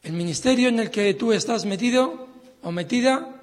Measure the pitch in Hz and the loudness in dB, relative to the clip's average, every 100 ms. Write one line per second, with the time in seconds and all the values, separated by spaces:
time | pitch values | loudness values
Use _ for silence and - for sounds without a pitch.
0 | - 165 175 151 254 254 247 233 220 220 | -6 -4 -4 -2 0 2 2 2 -2 0
1 | 202 196 233 208 - 226 202 196 240 247 | 0 0 2 0 0 -2 -2 -2 2 2
2 | 254 - - - - - 175 170 175 247 | 2 -2 -14 -20 -20 -12 -8 -6 -2 2
3 | 254 262 - - | 2 2 -2 -16